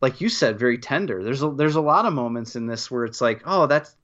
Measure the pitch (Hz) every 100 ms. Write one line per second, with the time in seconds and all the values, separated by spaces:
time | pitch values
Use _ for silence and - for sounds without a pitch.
0 | 131 131 208 226 - 107 123 123 - 143
1 | 202 95 101 135 151 139 151 151 151 160
2 | 226 147 120 117 113 120 117 113 - 123
3 | 117 117 120 113 156 190 147 147 151 _